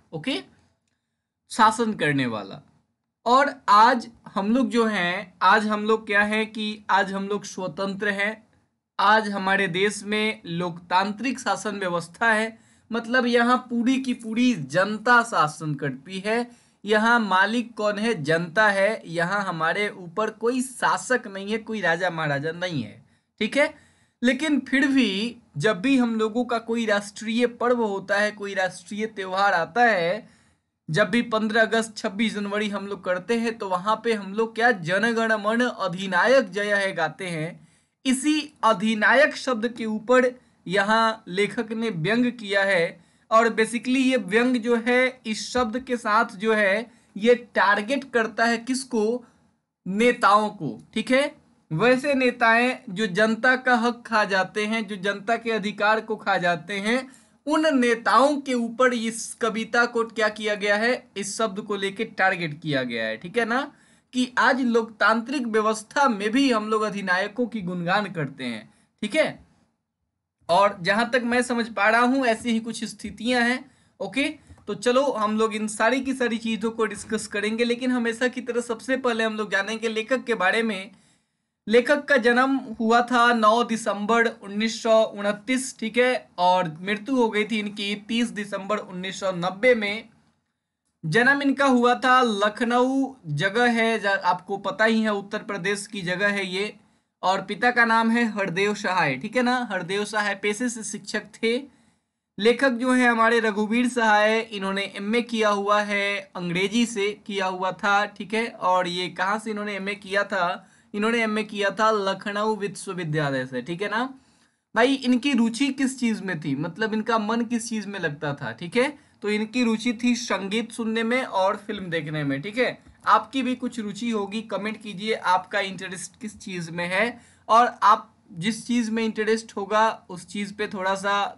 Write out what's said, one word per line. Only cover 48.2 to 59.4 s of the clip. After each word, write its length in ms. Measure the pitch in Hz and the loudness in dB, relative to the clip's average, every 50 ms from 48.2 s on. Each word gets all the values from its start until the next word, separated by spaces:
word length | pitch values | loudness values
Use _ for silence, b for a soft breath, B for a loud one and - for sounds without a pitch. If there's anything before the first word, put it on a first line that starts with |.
| 220 226 214 233 226 | 0 0 0 0 0
है 120 | 233 233 226 | 2 0 -2
किसको? 640 | 233 254 262 254 - - 247 220 208 220 247 247 b b b b b b b b _ _ _ _ - | -2 -4 -4 -4 -4 -4 -2 0 0 0 -2 -4 b b b b b b b b _ _ _ _ -10
नेताओं 640 | 180 190 208 233 247 240 - 220 196 202 214 214 208 | -6 0 2 4 4 4 4 4 6 6 6 4 0
को। 260 | - - 160 123 107 - - _ - | -4 -6 -8 -8 -8 -10 -14 _ -6
ठीक 180 | 226 220 226 | -6 -2 2
है, 300 | 254 269 294 294 - _ _ _ _ _ _ - | 2 2 2 0 -4 _ _ _ _ _ _ -6
वैसे 420 | 156 160 214 247 254 254 277 294 277 | -2 2 4 4 4 4 2 0 0
नेताएं 640 | 262 254 247 247 247 240 226 226 233 247 254 247 - - 220 | 2 2 0 2 4 4 4 6 4 4 2 -2 -4 -8 -10
जो 160 | 180 190 220 | -4 -4 -2
जनता 480 | 196 170 202 220 220 220 220 240 254 254 | -2 2 2 2 2 2 2 2 2 2
का 180 | 254 254 262 247 | 2 2 2 2
हक 260 | 226 226 240 233 240 - | 4 2 0 -2 -4 -8
खा 160 | - 233 214 208 | -2 0 0 2
जाते 400 | 190 196 185 185 180 - 214 208 | 2 2 0 0 0 -2 -4 -4
हैं, 200 | 208 226 226 220 | -2 -2 -4 -4
जो 80 | 190 214 | -6 -8
जनता 380 | 185 175 202 202 202 202 233 226 | -4 -4 -4 -4 -4 -2 -2 -2
के 140 | 220 226 226 | -2 -2 -4
अधिकार 480 | 226 214 190 208 202 214 208 214 220 220 | -4 -2 -2 -4 -4 0 2 2 2 2
को 140 | 220 220 214 | 0 -4 -8
खा 220 | 208 - 208 196 | -6 -2 0 0
जाते 420 | 180 175 175 175 160 160 - 208 196 | 2 2 0 0 -2 -4 -8 -8 -4
हैं, 280 | 202 214 240 262 269 B B B B B B B - | -2 -2 -2 -2 -4 B B B B B B B -4
उन 200 | 285 311 320 311 311 285 | 0 0 2 2 4 4
नेताओं 600 | 254 240 240 233 233 - 202 202 233 269 294 294 | 4 4 2 2 2 2 4 4 6 6 4 2
के 160 | 277 - 277 254 | 0 -2 -2 -2
ऊपर 400 | 240 233 226 233 - 254 247 247 | -2 -2 -4 0 2 2 2 2
इस 400 | 233 220 226 220 - - - - | 0 -4 -4 -6 -6 -10 -12 -8
कविता 520 | - | -4